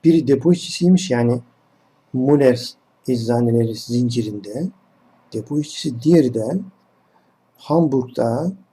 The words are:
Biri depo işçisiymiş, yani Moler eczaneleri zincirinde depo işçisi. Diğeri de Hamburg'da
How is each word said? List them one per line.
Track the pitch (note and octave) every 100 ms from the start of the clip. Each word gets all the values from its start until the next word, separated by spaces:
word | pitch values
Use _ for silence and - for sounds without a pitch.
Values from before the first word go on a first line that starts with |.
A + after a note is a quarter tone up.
Biri | E3 E3 B2+
depo | C#3 D#3+
işçisiymiş, | F3 - - F3 F#3 F#3
yani | B2 A#2+ B2 - _ _ _ _ _ _
Moler | B2+ C3 C#3+ C3+ B2 - - _ _ -
eczaneleri | B2 A2+ A#2+ A#2+ A#2 A2+
zincirinde | A2+ - A#2+ B2 A#2+ G#2+ G#2 G2 A#2 F#3 - _ _ _ _ _
depo | A2+ G#2+ D3
işçisi. | D3 - D#3+ A#2+
Diğeri | C#3 E3+ C3
de | A2+ A2 F3+ - _ _ _ _ _ _ _ _ _
Hamburg'da | - D#3 D#3+ C3 A#2+ - A#2 A#2+ E3+ F#3+ _